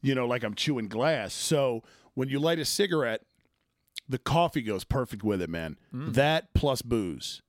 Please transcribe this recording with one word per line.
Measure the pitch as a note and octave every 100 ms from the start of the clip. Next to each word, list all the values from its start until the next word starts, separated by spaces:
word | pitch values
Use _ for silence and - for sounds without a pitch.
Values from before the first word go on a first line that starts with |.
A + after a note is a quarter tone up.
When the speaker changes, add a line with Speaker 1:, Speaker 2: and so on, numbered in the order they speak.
Speaker 1:
You | C3+ C3
know, | A#2+
like | B2
I'm | A2
chewing | G#2 - C3+ G#2+
glass. | A2 C#3+ D3+ G2
So | - - D#3 C3+ A2+ - - _
when | - C3
you | C#3
light | D#3 E3
a |
cigarette, | C#3+ - G3+ E3 B2 A2 _ _ _ _ _ _ _ - -
the | B2+
coffee | - D#3+ E3+ D#3
goes | A2 G2 -
perfect | C#3 B2 G#2+ G#2
with | G2+
it, | E2+
man. | E2 D#2+ D2 _
Speaker 2:
Mm. | B2+ C3
Speaker 1:
That | A2 C#3+ D#3+ -
plus | - D3 C3
booze. | A#2+ A#2 F#2 C#2 - -